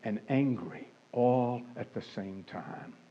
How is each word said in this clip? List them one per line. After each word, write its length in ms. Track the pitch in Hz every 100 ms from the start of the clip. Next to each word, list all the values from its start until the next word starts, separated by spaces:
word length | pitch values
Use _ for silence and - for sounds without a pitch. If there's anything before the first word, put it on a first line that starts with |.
and 160 | 117 107 -
angry 600 | 135 139 117 - - - - _
all 500 | 123 123 127 120 123 - -
at 180 | 120
the 80 | -
same 400 | - - 98 95 90
time. 440 | 90 76 - 78 80 -